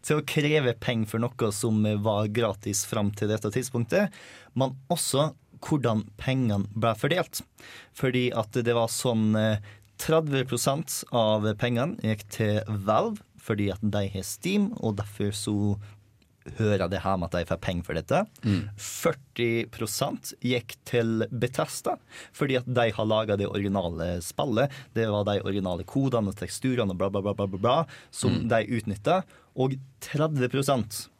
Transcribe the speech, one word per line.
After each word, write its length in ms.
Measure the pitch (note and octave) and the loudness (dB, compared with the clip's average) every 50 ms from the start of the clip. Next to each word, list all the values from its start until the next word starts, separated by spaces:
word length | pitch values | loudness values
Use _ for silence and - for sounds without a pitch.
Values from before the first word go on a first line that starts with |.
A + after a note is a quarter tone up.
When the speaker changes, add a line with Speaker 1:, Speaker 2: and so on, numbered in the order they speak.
Speaker 1:
til 180 | - - D3+ D3+ | 0 0 0 0
å 60 | D3 | 0
kreve 480 | - - D#3 C#3+ D3 D3+ D#3 C3+ B2 A#2 - | 0 0 2 2 4 4 4 4 2 0 0
penger 320 | - - B2 A2+ G#2+ G#2 | -2 -2 0 0 0 0
for 120 | - A2 | 0 0
noe 280 | A#2 A#2+ - - B2 A2 | 0 -2 0 0 0 0
som, 320 | G2+ - - A#2 A2 G#2+ G#2+ | 0 0 0 2 4 4 4
eh, 100 | G#2+ G#2+ | 4 2
var 320 | G#2 G#2 A2 G#2 G2+ G#2+ G#2+ | 2 2 2 2 2 2 2
gratis 560 | G#2 A#2+ A#2 G#2+ G2 - - G#2 G2+ - - | 2 2 0 0 0 -4 -4 -4 -2 -2 -2
fram 260 | - - A2 G#2 G2+ | -2 -2 0 0 0
til 160 | G2+ - A2 G#2 | 0 0 0 0
dette 220 | G#2+ G#2+ - G#2+ | 0 0 0 0
tidspunktet, 580 | G2+ C3 A#2+ - - A#2+ A#2 - D#3+ F#3 G#3 E3+ - - - - - - - - _ | -2 -2 -2 0 -2 -2 -2 2 2 2 2 2 -2 -10 -20 -20 -20 -20 -20 -6 _
men 220 | B2 C3+ C3 C3+ - - _ | 0 0 0 0 -8 -4 _
også 420 | F3 E3 - - - C3+ D3+ D#3 - _ _ _ - - | -2 -2 0 0 2 2 2 2 0 _ _ _ -20 -14
hvordan 440 | - - D#3 D3 A#2 A#2 A2 A2 G2+ - - - | -2 0 0 2 2 2 2 2 -2 -4 -12 -6
pengene 480 | - - C3 C3 B2+ A2+ G2+ G2+ G2 G#2 G#2 | -2 0 0 2 2 2 2 0 -2 -2 -2
ble 200 | A2+ A2+ A#2 A2 | 0 2 2 2
fordelt. 480 | - - C#3+ E3 F3+ E3 - - - - _ _ _ - - - - - - _ | 2 0 0 2 2 0 -2 -6 -12 -12 _ _ _ -20 -20 -20 -20 -20 -20 _
Fordi 360 | - - C3 B2 B2+ B2 B2 A#2+ | -2 0 2 2 4 2 2 2
at 160 | A#2 G#2+ - | 0 -2 0
det 220 | - B2+ A#2 A#2 A#2 | -2 0 2 2 4
var 140 | A#2 A#2 A2 | 4 2 0
sånn, 460 | - - - B2+ A#2 A2+ A2 G#2+ A2 | 0 0 0 2 2 4 4 4 4
eh, 220 | A2 G#2+ A2 G#2+ G#2 - - - - - - _ - | 4 4 2 2 0 -4 -10 -20 -20 -20 -20 _ -6
tredve 460 | - - D#3 E3 D#3+ D3 C#3 C3+ B2 | 0 4 4 4 4 2 0 0 0
prosent 560 | C3 B2 A#2+ - D3 C3+ D#3 E3 - - - - - | 0 -2 0 2 0 0 0 -4 -6 -8 -8 -8 -2
av 300 | - A#2+ A2 G#2+ G#2+ G#2+ G#2 A2 G#2+ | 2 2 4 4 4 4 2 0 0
pengene 420 | G#2 - A#2+ B2 A#2 B2+ E3+ - - | 0 0 0 0 0 0 -2 -4 -2
gikk 280 | - A2 A2 G#2 - - | -2 -2 -2 -2 -4 -14
til 320 | - - A2 G#2 G#2 G#2+ G#2 | -4 0 0 2 2 0 0
Valve, 520 | G#2 G#2+ G#2 F#2+ G2+ G#2+ A#2+ F#3+ A3+ G#3+ G#3 - _ _ - | -2 -6 -4 0 2 2 4 2 0 -4 -8 -12 _ _ -20
fordi 300 | - - A2 G2+ G#2 G2 | -4 -2 -2 0 0 -2
at 80 | F#2 G2+ | -2 -2
de 280 | A2 G#2 G2 G#2 G2+ G2 | -2 0 0 0 -2 -2
har 140 | G2+ G2 | -4 -6
Steam, 500 | F#2 - - - - F3+ - G#3 G3+ G3 B3 - | -8 -8 -10 -6 -4 0 0 2 0 0 -2 -4
og 140 | - A2+ G#2+ | -2 -2 -2
derfor 340 | G#2 G2+ - - - G#2 G2+ | -2 -6 -8 -4 -4 -2 -2
så 460 | G2 - - G#2 G#2 G2+ G#2 G#2 G2+ G2+ - - - - _ _ _ _ _ _ _ _ _ - C#2 - | -2 -4 -4 -2 0 2 2 0 0 -2 -6 -16 -20 -20 _ _ _ _ _ _ _ _ _ -16 -4 0
hører 300 | A2 G#2+ G#2 F#2+ F#2 F2 | 2 2 4 2 2 0
det 120 | G2 F2+ | -2 -2
her 140 | - F#2+ G2 | 0 0 0
med 180 | F#2 F2 E2 - | 0 -2 -2 -2
at 60 | F2 E2 | -2 -2
de 0 | - F2 | -2 -4
får 60 | - | -4
penger 240 | - - F2+ F2 E2 | -2 -4 -4 -4 -4
for 100 | - - | -4 -4
dette. 320 | E2 E2 - C3 F3 G#3 - _ - - | -4 -2 0 0 0 0 -2 _ -4 0
Speaker 2:
Mm. 240 | A2+ G2+ F2 G2+ G2+ - | 0 0 0 0 -6 -10
Speaker 1:
Førti 920 | - - - - - - E3 D#3 - - _ _ - A#2+ A#2 A2+ A#2 - - | -12 -12 -12 -10 -2 -2 -2 -2 -2 -12 _ _ -2 0 0 2 0 -2 -4
prosent 640 | - - A2+ G#2+ - - C#3 D3 - - - - - _ | -6 -6 -6 -4 -2 -2 -2 -2 -2 -6 -10 -14 -12 _
gikk 360 | - B2 B2+ A#2+ - - - _ _ | -2 0 0 0 -2 -6 -18 _ _
til 400 | - - A#2+ A2+ A2+ A2+ A2+ A2 - | 0 0 2 2 2 2 0 0 -2
Bethesda, 640 | C3 A#2 - - - - D#3 - - - - - F4 - _ _ - - - - | -2 -2 -2 0 0 -2 -2 -2 -4 -6 -4 -4 -4 -4 _ _ -20 -20 -20 -18
fordi 240 | _ - D3+ C#3 C3+ B2 | _ -2 0 2 2 0
at 80 | B2 B2+ | 0 2
de 180 | B2 B2 A#2 A#2 | 2 2 2 2
har 120 | G#2+ - G#2+ | 2 0 0
laget 320 | G#2+ A2 G#2+ A2 A2 G#2 G2+ | 2 2 2 2 2 0 0
det 100 | G2+ - | 0 0
originale 720 | - G2+ G2+ G2+ G2 G2 F2 E2+ E2+ E2 D#2+ F2 F2 F2 | 0 0 0 2 2 0 0 0 -2 -2 -2 -2 -2 -4
spillet. 480 | E2+ - - - D3 C#3+ A2 A2+ C3+ C#3 - - - - - | -6 -6 -4 -2 0 2 2 2 2 0 -2 -10 -18 -6 -2
Det 140 | A2+ A2+ A2 | -2 0 2
var 140 | G#2 G#2 G2+ | 0 0 0
de 160 | G#2 G#2 G2+ | 2 0 0
originale 400 | - F#2+ G2 G2+ F#2+ F#2 F2+ E2+ E2 | 0 0 -2 0 0 -2 -4 -4 -6
kodene 440 | - - C#3 C3+ C3+ A#2+ A#2 G#2+ F#2+ | -4 -2 0 0 2 2 2 0 0
og 80 | F#2 | -4
teksturene 540 | - F2+ - - - - C3 B2+ A#2+ A2 G2 | -6 -8 -8 -8 -4 -2 0 0 2 0 0
og 80 | F#2+ F2 | 0 0
bla, 100 | F#2+ G2 | -2 0
bla, 100 | G2 G2+ | 0 0
bla, 120 | F#2+ G#2 G2+ | 0 0 0
bla, 120 | G2+ G2+ | 0 -2
bla, 120 | G2 F#2 F#2 | -2 -2 0
bla, 280 | G2+ A#2+ C3 D#3+ D#3+ - - - - - | 2 2 2 2 0 -4 -8 -20 -20 -18
som 180 | - - - B2+ | -10 -2 0 2
Speaker 2:
Mm. 160 | A#2+ - - A#2 | 2 2 2 2
Speaker 1:
de 320 | A#2+ A2+ G#2+ - B2 A2+ | 2 2 2 0 -2 -4
utnyttet. 440 | G#2 G#2+ G2 G#2 - D3 E3+ F#3+ F3+ - - - - _ _ | -2 -4 -8 -4 0 0 0 0 -2 -6 -18 -20 -20 _ _
Og 180 | - C3 C3 C3 C3 - - _ _ | -2 -2 -2 -2 -4 -10 -16 _ _
tredve 480 | - - - C#3+ D3+ D#3+ D#3 C#3 B2 B2 | -14 -6 -2 0 0 0 2 0 0 2
prosent 600 | - C3+ C#3 C#3+ C#3 B2 G2+ - - - - - _ | 2 0 2 2 2 2 0 -4 -8 -12 -12 -14 _